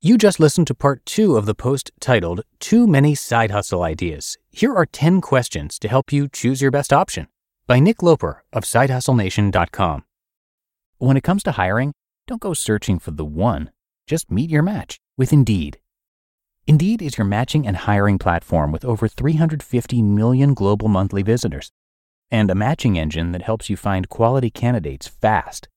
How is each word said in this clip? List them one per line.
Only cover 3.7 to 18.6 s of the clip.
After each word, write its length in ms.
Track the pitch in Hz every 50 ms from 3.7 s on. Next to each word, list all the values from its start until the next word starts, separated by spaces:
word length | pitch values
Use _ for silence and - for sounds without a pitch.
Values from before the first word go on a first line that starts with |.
| - 90
Ideas." 560 | 87 82 80 78 92 85 78 71 - - - _ _ _
Here 240 | _ - - 262 269
are 120 | 190 160
ten 340 | - - - 143 165 185 190
questions 580 | - - - 131 120 - - 82 71 73 - -
to 100 | - -
help 220 | 123 131 139 -
you 160 | 143 143 143
choose 360 | 139 - - - 127 135 127
your 80 | 139 135
best 200 | 131 143 139 -
option, 380 | 135 147 190 - - - 78 - _ _ _ _ _ _ _
by 140 | - 123 127
Nick 220 | 143 202 226 _
Loper 400 | - 175 156 - - 80 - - _ _
of 140 | - 117 -
side 240 | - - 120 131 135
hustle 260 | 131 127 - - 127
nation 360 | 120 101 92 - - 104 101
dot 220 | 92 92 85 -
com. 320 | - - 98 85 73 69 - _ _ _ _ _ _ _ _ _ _ _ _ _ _ _ _ _ _
When 220 | _ 123 127 135 135
it 40 |
comes 200 | - - 190 202
to 100 | - 202
hiring, 400 | 143 - 92 92 98 113 131 147 143 _ _ _ _ _ _
don't 140 | - 254 226
go 140 | - 208 170
searching 440 | - - - 107 107 - - 98 80
for 120 | - -
the 160 | 78 71 80
one. 460 | 76 73 78 95 120 104 67 78 - _ _ _ _ _ _ _
Just 240 | - 151 165 - _
meet 180 | - 190 147 170
your 140 | 160 147
match 360 | 156 190 214 - - _ - - _ _ _ -
with 160 | 131 120 -
Indeed. 440 | 147 131 110 107 92 76 71 - _ _ _ _ _ _ _ _ _ _ _ _ _ _ _ _ _ _
Indeed 360 | - 151 147 165 196 226 226
is 160 | 190 147 - -
your 80 | 107
matching 400 | 98 101 107 127 - - 156 143
and 100 | 107 95
hiring 420 | 87 - - 104 101 101 104 101 92
platform 540 | - 92 85 85 - - - 82